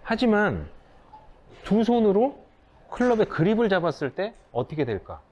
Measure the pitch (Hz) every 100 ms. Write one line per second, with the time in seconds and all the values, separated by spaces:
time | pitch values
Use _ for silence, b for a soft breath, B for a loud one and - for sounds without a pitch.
0 | - 226 254 208 214 85 76 - _ -
1 | - - - - - - - 208 226 240
2 | 214 196 262 - - _ _ _ - -
3 | 247 226 196 - 170 220 233 185 165 -
4 | 143 - 202 - _ 117 127 156 123 98
5 | - 80 _